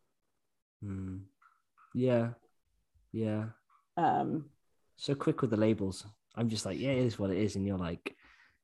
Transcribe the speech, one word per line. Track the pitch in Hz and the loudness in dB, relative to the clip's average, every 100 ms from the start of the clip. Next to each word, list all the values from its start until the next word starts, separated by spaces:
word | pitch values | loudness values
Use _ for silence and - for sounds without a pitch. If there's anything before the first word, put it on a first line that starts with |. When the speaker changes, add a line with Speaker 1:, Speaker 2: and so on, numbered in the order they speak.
| _ _ _ _ _ _ _ - | _ _ _ _ _ _ _ -12
Speaker 1:
Hmm. | 101 95 95 95 98 _ - _ _ _ - | -8 -6 -6 -8 -12 _ -20 _ _ _ -8
Yeah. | 123 127 120 117 - _ _ _ _ _ _ _ | 0 2 2 0 -6 _ _ _ _ _ _ _
Yeah. | 110 107 107 113 - _ _ _ - | -4 -2 -2 -4 -10 _ _ _ 0
Speaker 2:
Um, | 156 - - 156 - _ _ _ _ - | 2 2 0 -4 -6 _ _ _ _ -10
Speaker 1:
So | - 139 | -4 0
quick | 165 - | 0 2
with | 120 | 2
the | 107 | 4
labels. | 110 104 95 92 104 - _ | 4 4 0 -4 -12 -20 _
I'm | 107 117 | -2 0
just | 107 98 | 0 -2
like, | 90 | -2
"Yeah, | 135 | 0
it | 127 127 | 2 2
is | 104 | 2
what | 98 | 0
it | 92 | 2
is." | 104 98 | 0 0
And | 98 | 0
you're | 95 | 0
like, | 90 175 - - - - - _ | -2 -4 -10 -16 -20 -20 -20 _